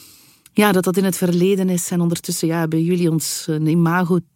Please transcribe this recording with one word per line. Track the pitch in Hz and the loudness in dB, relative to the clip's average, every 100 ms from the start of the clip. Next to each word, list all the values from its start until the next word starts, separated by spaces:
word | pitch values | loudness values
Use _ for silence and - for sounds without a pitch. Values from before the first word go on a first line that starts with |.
| - - _ _ _ - | -20 -20 _ _ _ 2
ja, | 208 | 4
dat | 185 | 2
dat | 180 185 | 0 0
in | |
het | 190 180 | 0 0
verleden | 180 175 185 196 185 | 0 2 2 2 0
is. | 180 - | -2 -2
En | 180 | -2
ondertussen, | 170 170 - 175 160 | 0 -2 -6 -4 -2
ja, | 165 | -2
hebben | 160 160 | -2 -2
jullie | 165 180 170 | 0 0 0
ons | 160 - - - | 0 -4 -6 -4
een | 156 156 | -2 0
imago, | 170 165 175 175 180 - | 2 2 0 0 0 -2